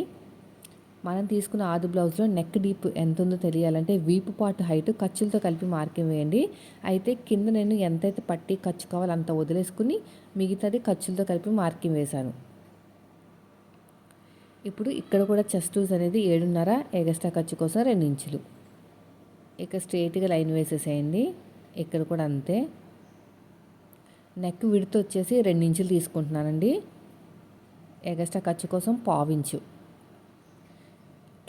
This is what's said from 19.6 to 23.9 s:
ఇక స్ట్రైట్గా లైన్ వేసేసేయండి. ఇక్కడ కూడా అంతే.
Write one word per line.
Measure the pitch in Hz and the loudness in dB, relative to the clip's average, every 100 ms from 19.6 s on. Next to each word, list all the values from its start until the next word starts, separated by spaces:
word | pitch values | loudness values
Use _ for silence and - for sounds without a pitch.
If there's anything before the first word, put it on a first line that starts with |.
ఇక | 175 190 | -8 -8
స్ట్రైట్గా | 180 180 170 185 185 | -4 -2 0 0 2
లైన్ | 165 160 160 | 2 2 0
వేసేసేయండి. | 156 156 151 147 147 180 339 359 - - - - | 0 -2 -2 -2 0 0 0 -4 -16 -20 -16 -10
ఇక్కడ | 165 165 | -4 -4
కూడా | 160 165 151 | -2 -2 -2
అంతే. | 139 139 196 302 - - - - - - - - - - - - | -2 -2 -2 -2 -8 -20 -20 -20 -20 -20 -20 -20 -20 -20 -20 -20